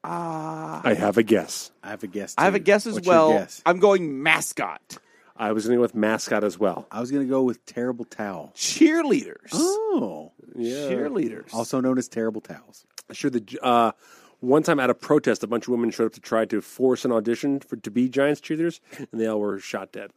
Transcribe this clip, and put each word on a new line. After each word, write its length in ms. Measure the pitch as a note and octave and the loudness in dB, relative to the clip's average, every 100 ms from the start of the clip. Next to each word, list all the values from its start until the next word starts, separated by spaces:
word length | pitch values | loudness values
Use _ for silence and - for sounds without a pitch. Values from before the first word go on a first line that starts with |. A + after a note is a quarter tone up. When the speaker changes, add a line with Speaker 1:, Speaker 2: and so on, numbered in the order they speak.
Speaker 1:
Uh, 760 | E3 E3+ E3+ D#3+ D#3 D#3+ D#3 D#3+ | -8 -8 -6 -8 -8 -10 -10 -4
Speaker 2:
I 100 | - G#2+ | 0 2
have 200 | G#2 G#2+ | 2 2
a 60 | |
guess. 480 | A2 G#2+ - - - _ | 4 2 0 -10 -14 _
Speaker 3:
I 60 | G2+ | -14
have 140 | G#2 | -12
a 40 | G2+ | -10
guess, 280 | G2+ G2 - | -10 -6 2
Speaker 1:
I 80 | F3 | 2
have 80 | |
a 60 | G3 | 2
Speaker 3:
too. 40 | D#3+ | 4
Speaker 1:
guess 200 | G3+ A3+ | 2 2
as 80 | G#3+ | -4
Speaker 3:
What's 120 | F3 | 4
your 80 | E3+ | 6
Speaker 1:
well. 160 | D#3 | 6
Speaker 3:
guess? 280 | D#3 C#3 - E3 | 4 0 -2 0
Speaker 1:
I'm 140 | F3+ | 4
going 420 | G3+ G3 D#3+ C3+ | 6 4 0 -2
mascot. 760 | D#3 D#3 - - G2 - _ - _ _ _ - | 2 2 0 -6 -6 -8 _ -20 _ _ _ -6
Speaker 2:
I 160 | G#2+ | -2
was 140 | G#2+ A2 | 0 2
gonna 120 | A#2+ | 2
go 40 | |
with 140 | A#2+ G#2+ | 2 2
mascot 480 | G#2+ A2 - A2 | 0 0 0 0
as 160 | G#2 F#2 | 0 0
well. 260 | A2+ - - | -2 -2 -10
Speaker 3:
I 80 | G#2+ | -10
was 100 | B2 | -4
gonna 140 | C#3+ C3 | -2 0
go 160 | C3+ | 2
with 220 | C3 A2 - | 0 -2 -10
terrible 400 | - B2 A#2+ A#2 | -6 -6 -6 -10
towel. 460 | - G#2 F2 D2 - | -8 -8 -8 -14 -8
Speaker 1:
Cheerleaders. 960 | - - D#4 E4 D4+ D#3+ F2+ - - | -6 4 6 6 2 0 -2 -16 -8
Speaker 3:
Oh. 800 | A#3+ E4+ G#4 A4 F4 C3+ D#2+ - _ - - | -2 0 0 0 -2 -2 -8 -16 _ -16 -8
Speaker 2:
Yeah. 200 | A#2 C3+ C#3+ | -6 -4 -4
Speaker 1:
Cheerleaders. 640 | B2+ D3 G#3 A#2+ A2 - | -4 -4 -2 -4 -6 -10
Speaker 3:
Also 280 | A2+ A#2 C3 | -8 -4 -2
known 160 | B2+ B2+ | 0 0
as 100 | A#2 | -2
terrible 320 | A#2 A2+ G#2+ | -4 -4 -4
towels. 460 | - - _ - _ - _ | -14 -18 _ -20 _ -20 _
Speaker 2:
Sure. 180 | - C#3+ | -6 -2
The, 280 | B2 G2+ B2+ | -2 -6 -4
uh, 300 | C3 A#2+ A2+ - _ - _ _ | 2 4 4 0 _ -20 _ _
one 200 | B2 D3 | 2 4
time 160 | D#3+ D3 | 4 2
at 100 | B2+ | 2
a 40 | |
protest, 500 | A#2 - D3+ C3 G#2+ | 0 2 2 2 -2
a 40 | G#2 | -2
bunch 180 | A2+ A2+ | -4 -2
of 40 | |
women 200 | A#2+ A#2 | -2 -2
showed 160 | G#2+ A2+ | 0 -4
up 80 | |
to 80 | - | -4
try 240 | - A2+ A2+ | -4 -2 0
to 160 | G#2+ | -4
force 420 | - - B2+ B2 | -6 0 0 2
an 80 | C3 | 0
audition 480 | A2+ G#2+ A#2 C#3+ C#3 | 0 0 -2 -2 -2
for, 160 | - A#2+ | -6 -10
to 120 | A2 | -4
be 160 | G#2+ B2+ | -2 0
Giants 320 | B2+ C#3+ C#3+ | 2 0 0
cheerleaders, 400 | - D#3+ E3+ - _ - C3+ | -6 -4 -4 -6 _ -16 -12
and 80 | A2+ | -4
they 60 | A2 | -2
all 140 | G#2+ | -2
were 200 | G#2 G2 | -2 -6
shot 320 | - G2+ F#2+ | -8 -10 -10
dead. 200 | G#2+ G2+ | -14 -16